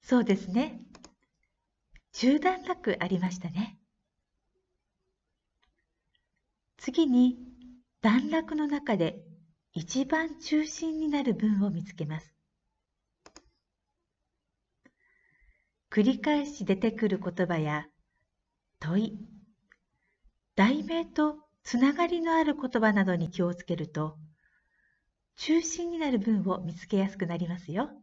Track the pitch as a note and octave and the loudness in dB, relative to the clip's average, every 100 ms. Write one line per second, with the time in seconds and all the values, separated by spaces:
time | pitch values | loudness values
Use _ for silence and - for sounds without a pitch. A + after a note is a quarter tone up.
0 | - B3+ A3 F#3+ - G3+ D4+ - - - | 2 2 4 0 0 -2 -2 -6 -18 -20
1 | - _ _ _ _ _ _ _ _ - | -20 _ _ _ _ _ _ _ _ -20
2 | _ - B3 D4 F#4 F#4 F#4 F4+ A3+ - | _ 0 4 4 2 0 -6 -4 -2 -2
3 | F3+ F#3 F3+ F3+ F3+ F#3 A3+ - _ _ | 0 0 -2 -4 -6 -6 -6 -8 _ _
4 | _ _ _ _ _ _ _ _ _ _ | _ _ _ _ _ _ _ _ _ _
5 | _ _ _ _ _ _ _ _ _ _ | _ _ _ _ _ _ _ _ _ _
6 | _ _ _ _ _ _ _ _ - B3+ | _ _ _ _ _ _ _ _ -4 2
7 | D#4 B3 B3+ B3+ - - - - _ _ | 4 6 6 2 -12 -20 -20 -20 _ _
8 | A3 A#3+ D4+ D#4+ D#4+ D#4 D4 C#4+ C#4+ G3+ | 4 4 4 -2 -2 -2 -2 -2 -2 0
9 | D#3+ - - - _ _ _ - D#3 B3+ | 0 -2 -18 -20 _ _ _ -10 -6 -4
10 | C4+ D#4+ D#4+ D4+ - D4+ D#4 - D#4+ D#4 | 0 -2 -2 -8 -2 -2 -2 -4 -6 -2
11 | D#4 D4 C#4 F3+ G#3+ G3+ G3+ E3+ - - | -2 0 0 0 2 2 0 -2 -8 -8
12 | D3+ D#3 - _ _ _ _ _ _ _ | -8 -8 -12 _ _ _ _ _ _ _
13 | _ _ - - _ _ _ _ _ _ | _ _ -20 -20 _ _ _ _ _ _
14 | _ _ _ _ _ _ _ _ _ _ | _ _ _ _ _ _ _ _ _ _
15 | _ _ _ _ _ _ _ _ _ - | _ _ _ _ _ _ _ _ _ 2
16 | G#3 C4 D4+ D4 C#4+ - F#3 F#3+ A3+ A3 | 4 2 0 0 -2 -8 -4 0 -2 0
17 | G#3+ F#3+ F3+ F3 F3+ E3 D3+ D3+ - _ | -2 0 -4 -4 -2 0 -2 -4 -6 _
18 | _ _ _ _ _ _ _ _ D#3 F#3 | _ _ _ _ _ _ _ _ -2 0
19 | A3 - - - _ _ _ _ _ _ | 0 -6 -16 -20 _ _ _ _ _ _
20 | _ _ _ _ _ - G3+ D4 D#4 E4 | _ _ _ _ _ 2 4 4 -2 -4
21 | E4 - D4+ D4+ _ _ - A#3+ C4+ D4 | -2 0 0 -2 _ _ -4 2 2 4
22 | E4+ E4+ E4 D#4+ D#4 D4 B3+ A3+ A3 G#3 | 0 0 2 2 2 0 -2 2 4 4
23 | F#3+ F3 E3+ - F3 F3 - E3+ D3+ - | 2 2 -2 0 -2 -2 -6 -6 -4 -4
24 | D#3 - - _ _ _ _ _ _ _ | -4 -6 -20 _ _ _ _ _ _ _
25 | _ _ _ - - D#4+ E4 - E4+ E4+ | _ _ _ -14 0 0 0 -6 -6 -4
26 | D4+ B3 G#3 G#3+ F3+ F#3 E3 - - G3 | -2 0 2 0 0 -2 -6 -10 -2 0
27 | G3 - F3 E3+ E3+ F3+ - F3 C#4 - | 0 -2 -4 -2 -4 -6 -6 -4 -4 -8